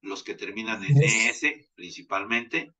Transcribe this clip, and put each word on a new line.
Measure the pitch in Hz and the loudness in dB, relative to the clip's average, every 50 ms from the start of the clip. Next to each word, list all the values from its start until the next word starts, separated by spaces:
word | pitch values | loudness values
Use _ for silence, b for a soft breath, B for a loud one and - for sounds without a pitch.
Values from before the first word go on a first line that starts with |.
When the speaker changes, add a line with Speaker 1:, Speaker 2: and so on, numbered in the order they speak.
Speaker 1:
los | - 98 98 98 - | -8 -8 -10 -8 -8
que | - 101 | -10 -8
terminan | - 104 - 101 110 113 113 113 101 95 | -8 -8 -8 -8 -6 -4 -4 -4 -4 2
en | 95 143 | 4 6
Speaker 2:
Yes. | 139 - - 110 | 6 6 6 4
Speaker 1:
E | 110 113 117 | 4 2 2
S | 117 - 160 151 147 - - _ _ | 0 0 0 -2 -2 -2 -14 _ _
principalmente | - 87 87 85 - 92 _ 98 95 101 107 117 117 120 120 - 165 160 - _ | -16 -16 -14 -14 -16 -8 _ -4 -4 -2 0 -2 -2 -2 -2 -4 -4 -4 -6 _